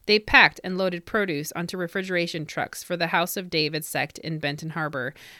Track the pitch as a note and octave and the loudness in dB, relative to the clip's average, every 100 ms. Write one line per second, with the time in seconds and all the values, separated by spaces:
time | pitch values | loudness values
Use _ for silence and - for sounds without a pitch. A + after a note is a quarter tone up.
0 | - G#3+ G#3+ C#4 F#3 - F3+ F#3 F#3+ F3 | 2 2 6 8 8 4 -6 -2 -2 -2
1 | - A3 F#3+ D3 D#3 F3 E3+ F#3 F3 G3 | -2 -2 0 -2 -4 -6 -6 -4 -4 -4
2 | F#3+ F3+ E3+ E3 D#3 - - - - F3 | -2 0 0 -4 -6 -4 -6 -6 -6 -2
3 | E3+ F3+ F3+ G3+ F3+ D#3+ D3+ D#3 D#3 C#3+ | 0 2 0 -2 -4 0 0 -2 -4 -4
4 | C#3+ - - D#3 C#3+ D3 D#3+ D#3+ D3+ C#3+ | -4 -6 -6 -4 -2 -4 -6 -4 -4 -4
5 | B2 - - | -6 -8 -18